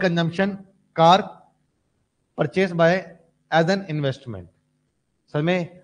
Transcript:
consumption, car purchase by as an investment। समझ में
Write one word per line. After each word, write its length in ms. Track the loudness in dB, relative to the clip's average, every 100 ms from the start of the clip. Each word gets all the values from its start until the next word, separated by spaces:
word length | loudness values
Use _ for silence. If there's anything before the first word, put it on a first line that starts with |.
consumption, 480 | 0 0 -2 -2 -4 -6 -14 _ _ 2
car 240 | 6 4 2 -14 _ _ _ _ _ _ _ _ _ -6
purchase 320 | -4 -2 -2
by 280 | 2 2 2 -4 -18 _ _ -2
as 120 | 0 2
an 120 | -2 -4
investment। 540 | -4 -4 -6 -10 -14 -16 _ _ _ _ _ _ _ _
समझ 160 | -4
में 380 | -2 -2 -6 -14